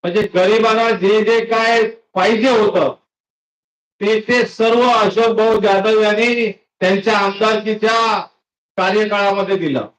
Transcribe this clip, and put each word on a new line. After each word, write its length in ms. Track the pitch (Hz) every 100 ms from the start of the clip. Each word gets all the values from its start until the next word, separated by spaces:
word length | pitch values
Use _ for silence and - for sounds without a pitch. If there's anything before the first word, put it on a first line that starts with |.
म्हणजे 180 | 175 190 202 180
गरिबांना 540 | 185 220 220 233 226 202
जे 260 | 190 214 214
जे 140 | 233 226
काय 380 | 226 226 233 220 - _
पाहिजे 360 | 185 190 220 254
होतं 440 | 233 208 185 139 - _ _ _ _ _ _ _ _ _ _
ते 180 | 202 220 214
ते 180 | 247 220
सर्व 340 | - 226 233
अशोक 540 | 240 233 202 208 226 214
भाऊ 220 | 220 208
जाधव 400 | 196 196 208 220
यांनी 500 | 214 214 240 240 226
त्यांच्या 640 | - _ _ 185 196 220 214
आमदारकीच्या 1000 | 196 196 214 214 208 214 220 226 226 202 - _ _ _ _ -
कार्यकाळामध्ये 800 | 190 208 208 202 202 196 185 190
दिलं. 280 | 160 131 -